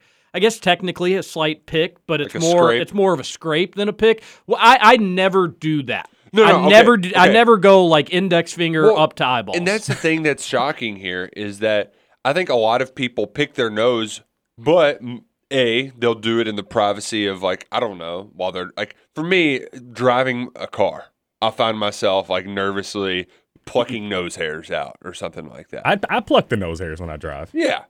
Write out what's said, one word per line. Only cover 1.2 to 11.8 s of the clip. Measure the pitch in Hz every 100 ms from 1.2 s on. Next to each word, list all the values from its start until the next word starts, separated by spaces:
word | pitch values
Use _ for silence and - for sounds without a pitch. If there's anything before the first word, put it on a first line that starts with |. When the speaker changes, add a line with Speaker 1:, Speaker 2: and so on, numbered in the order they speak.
Speaker 1:
slight | - 165 156 156 -
pick, | 165 180 _ -
but | 151
it's | 147
Speaker 2:
Like | -
a | 165
Speaker 1:
more, | 175 170
Speaker 2:
scrape? | 117
Speaker 1:
it's | 170
more | 196 190
of | 160
a |
scrape | 123 - 160 156 185 196
than | 208
a |
pick. | 208 220 220 - - -
Well, | 196
I, | 226 262
I | 214 247
never | 196 180 190 190 180
do | - 160 151
that. | 123 104 - _ _ 202
Speaker 2:
No, | 208
no, |
Speaker 1:
I | 170
Speaker 2:
okay, | -
Speaker 1:
never | 214 233 233
do, | 180 185
I | 180
Speaker 2:
okay. |
Speaker 1:
never | 220 233 220
go, | 196 190 175
like, | 156 143
index | 180 190 170 165
finger | - 170 160 196
Speaker 2:
Well, | 190
Speaker 1:
up | 151 -
to | 135
eyeballs. | 123 104 170
Speaker 2:
and | 175
that's | 214 175
the |
thing | 127 165 160
that's | 151 135
shocking | - 127 135 151 117 98
here | 95 90 92
is | - 104 101
that | 107 107